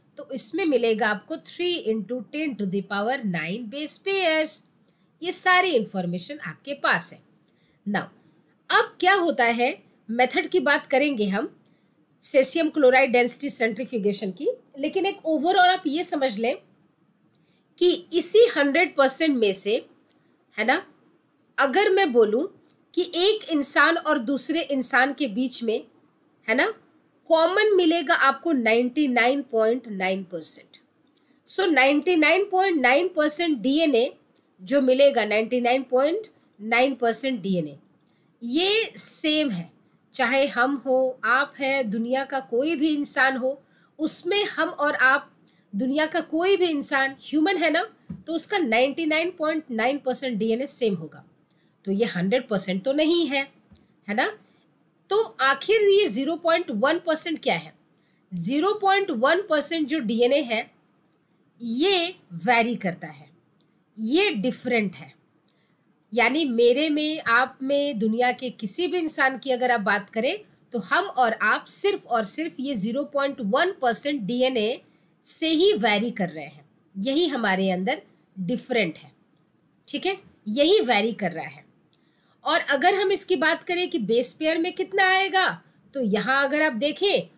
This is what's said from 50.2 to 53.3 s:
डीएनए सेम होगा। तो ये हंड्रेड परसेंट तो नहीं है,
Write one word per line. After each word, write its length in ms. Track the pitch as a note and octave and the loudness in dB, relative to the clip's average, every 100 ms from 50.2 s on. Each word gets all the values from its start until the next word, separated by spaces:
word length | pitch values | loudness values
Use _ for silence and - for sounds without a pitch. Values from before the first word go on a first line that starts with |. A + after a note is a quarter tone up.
| C4 G#3+ | -4 -2
डीएनए 280 | A3+ A3+ C#4+ | -2 -2 -2
सेम 280 | - A3+ | -2 -2
होगा। 300 | F3 D#3+ C#3 - _ _ _ _ _ | -2 -6 -16 -20 _ _ _ _ _
तो 80 | - | -4
ये 120 | G3 | -2
हंड्रेड 440 | A3+ F3+ F#3 B3+ B3+ | 0 0 0 0 0
परसेंट 360 | G3 F#3+ F#3 | -4 -2 -4
तो 80 | C4 | -2
नहीं 340 | C#4+ D#4+ F4 | 2 2 2
है, 260 | D4+ | 0